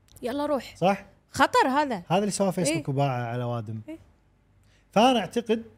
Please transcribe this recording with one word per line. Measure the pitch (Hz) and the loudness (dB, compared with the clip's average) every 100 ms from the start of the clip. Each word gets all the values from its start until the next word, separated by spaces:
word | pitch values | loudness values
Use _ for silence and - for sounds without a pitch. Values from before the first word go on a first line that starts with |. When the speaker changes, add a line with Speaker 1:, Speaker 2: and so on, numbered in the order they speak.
| _ - | _ -12
Speaker 1:
يلا | 247 277 294 | -8 -6 -4
روح. | 294 - - | -4 -6 -2
Speaker 2:
صح؟ | 180 196 - _ _ | 0 0 -4 _ _
Speaker 1:
خطر | - 302 494 311 | 0 2 4 4
هذا. | 269 302 208 170 | 2 0 -4 0
Speaker 2:
هذا | 180 | 0
اللي | 208 | 0
سوى | - 196 | 0 0
فيسبوك | 180 180 330 269 | 0 0 -2 -2
Speaker 1:
إيه. | |
Speaker 2:
وباعه | 135 139 123 | 0 0 0
على | 120 120 | -4 -4
وادم. | 120 120 110 110 110 | -4 -4 -6 -10 -12
Speaker 1:
إيه. | 320 _ _ _ _ _ _ _ _ _ | -16 _ _ _ _ _ _ _ _ _
Speaker 2:
فأنا | 196 247 240 | 4 4 4
أعتقد، | 180 233 - 226 226 | 0 -4 -2 -2 -4